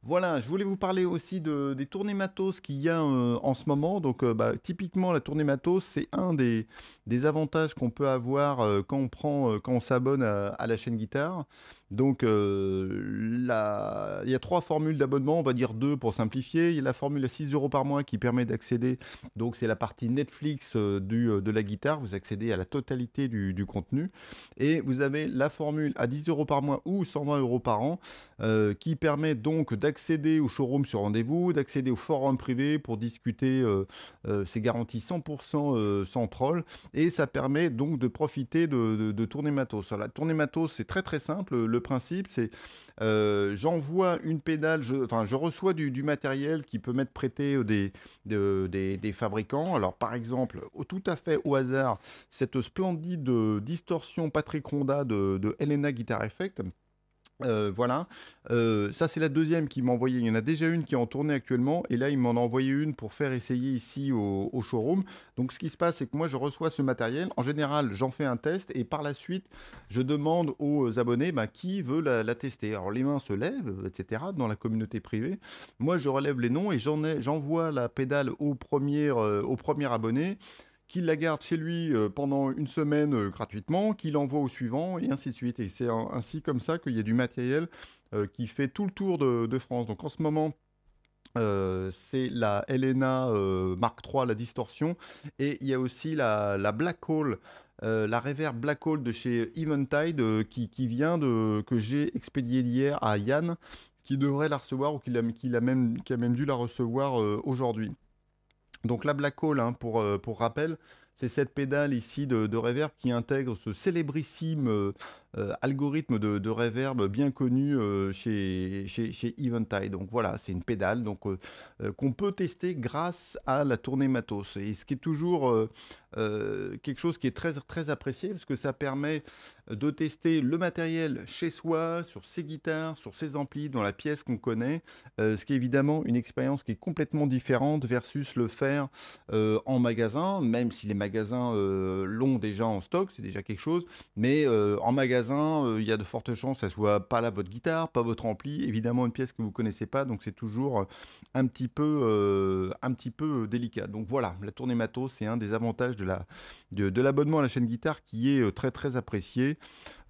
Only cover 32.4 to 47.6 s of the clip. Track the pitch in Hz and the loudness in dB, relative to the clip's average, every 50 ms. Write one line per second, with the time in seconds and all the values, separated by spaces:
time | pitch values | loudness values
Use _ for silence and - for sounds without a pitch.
32.4 | - - 127 123 135 147 151 151 147 - 117 104 113 117 - - _ 123 110 - | 0 -2 0 0 2 2 0 0 -2 -4 -4 -4 -4 -6 -6 -4 _ -4 -2 0
33.4 | 139 131 131 131 127 110 101 98 98 - - - - - - _ - 104 104 101 | 2 2 4 4 4 4 4 2 0 -2 -8 -18 -18 -20 -20 _ -4 -2 0 0
34.4 | 98 90 - 113 107 120 113 117 117 - - 113 - - 180 170 139 - 151 131 | -2 -2 -4 0 0 0 0 0 -4 -4 -6 -8 -6 -4 -6 -6 -4 -6 -10 -10
35.4 | - - - - 147 143 131 113 107 104 101 101 98 90 - 127 117 104 - - | -8 -4 -2 0 0 2 2 2 2 2 2 0 -2 -2 -2 -2 -2 -2 -2 -2
36.4 | 131 139 170 175 160 - - - - - - 139 156 170 160 - 151 131 - 139 | 0 0 0 -2 -4 -8 -16 -20 -20 -8 0 2 2 2 2 0 -2 0 0 -2
37.4 | 135 131 139 151 175 165 123 113 139 156 160 127 127 120 - - 151 147 - 143 | 0 2 2 2 2 2 2 0 0 0 0 0 0 -2 0 0 -2 -2 -2 -6
38.4 | 131 - - 160 170 156 143 123 113 110 110 107 110 107 104 107 113 104 - 143 | -6 0 2 2 2 4 4 2 4 2 2 2 0 0 0 0 -2 -2 -2 -2
39.4 | 147 151 147 139 131 113 - 107 95 - 110 101 107 117 - - 147 165 160 156 | -2 0 0 0 0 -2 -2 -6 -4 -4 -4 -4 -4 -6 -4 -4 -2 0 2 2
40.4 | 151 143 - 165 165 151 - - 113 - - 190 185 - - 147 - - 202 202 | 0 0 2 -2 -2 -2 -2 -6 -8 -2 -2 -4 -2 -2 -4 -4 -4 -4 -4 -4
41.4 | 196 - 139 120 113 113 117 120 120 - 135 127 - - 170 185 196 - - 131 | -4 -2 0 0 2 2 2 0 0 0 -2 -2 -2 -4 -6 -6 -6 -4 -2 -2
42.4 | 113 107 - - - - - - - - _ - 110 110 107 107 107 104 104 101 | -2 -2 -4 -12 -20 -20 -20 -20 -20 -20 _ -2 2 4 4 6 4 4 4 4
43.4 | 101 101 101 95 110 160 175 165 139 143 165 185 190 180 170 - - 160 160 151 | 2 2 0 0 0 0 0 0 -2 0 0 2 2 2 2 0 0 -2 -2 -2
44.4 | - 165 160 156 151 160 160 156 131 110 131 139 127 113 117 113 110 101 123 135 | 0 -2 -2 2 2 2 2 2 0 -2 0 0 0 0 2 0 2 2 0 0
45.4 | 156 170 - - 190 190 180 160 151 143 127 131 139 147 147 135 - 143 135 135 | 0 -2 -2 0 0 0 2 2 0 -2 -2 -2 0 0 0 0 0 -2 -2 0
46.4 | 139 147 160 156 143 - - 107 - 127 120 131 135 - _ - - 127 - - | 0 0 -2 -2 -4 -6 -8 -6 -4 0 0 0 0 -2 _ -4 -4 -4 -2 -2
47.4 | 143 143 139 135 | 0 2 2 2